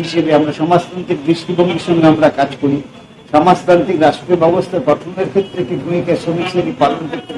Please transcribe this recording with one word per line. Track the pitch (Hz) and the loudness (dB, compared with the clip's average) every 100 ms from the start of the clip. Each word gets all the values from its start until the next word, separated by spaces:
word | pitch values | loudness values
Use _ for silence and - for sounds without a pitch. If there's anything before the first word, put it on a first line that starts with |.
হিসেবে | 165 165 156 151 | -2 -2 2 2
আমরা | 151 143 | 2 -2
সমাজতান্ত্রিক | 160 175 - 180 180 170 143 | 2 2 0 -6 -4 -2 -2
দৃষ্টিভঙ্গির | 165 - 175 175 165 - | -2 -2 0 0 0 0
সঙ্গে | 165 160 | 2 4
আমরা | 143 151 139 | 4 2 2
কাজ | 135 - | -2 -2
করি। | 143 143 - - - - - | -2 -2 -4 -18 -20 -20 -2
সমাজতান্ত্রিক | 151 180 175 - 175 156 170 156 | 2 4 4 4 2 2 2 2
রাষ্ট্র | - - 175 | 0 0 2
ব্যবস্থা | 165 180 - 190 - | 2 2 -2 -2 0
গঠনের | 139 165 185 190 | -2 -4 -6 -2
ক্ষেত্রে | 196 196 185 - | -2 -2 -4 -6
কি | 160 | -6
ভূমিকা | 143 175 175 151 | -4 -2 0 -2
শ্রমিক | 170 165 170 | -2 -4 -2
শ্রেণী | 180 160 127 | -2 -2 0
পালন | 143 147 160 | 0 -2 -8
করতে | 127 - | -10 -10